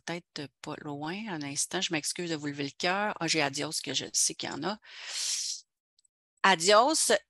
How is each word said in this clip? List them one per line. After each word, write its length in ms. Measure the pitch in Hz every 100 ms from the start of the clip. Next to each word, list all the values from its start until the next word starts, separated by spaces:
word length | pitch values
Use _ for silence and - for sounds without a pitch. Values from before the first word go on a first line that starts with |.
| -
être 420 | 170 - - 143 -
pas 140 | - 147
loin. 360 | 151 143 156 196 220
Un 140 | 160
instant, 360 | 143 139 - 180
je 140 | 190
m'excuse 360 | 156 - - 175
de 60 | 156
vous 120 | 147
lever 180 | 143 139
le 120 | -
cœur. 380 | 175 190 208 -
Ah, 60 | 165
j'ai 140 | 160
Adios 300 | 139 139 147 -
que 120 | -
je 100 | 131 -
sais 240 | - - -
qu'il 140 | -
y 20 |
en 120 | 135
a. 140 | 170 214 - - - - - - - - - _ _ _ _ _ _ _
Adios, 680 | 196 175 175 208 269 320 - 220 -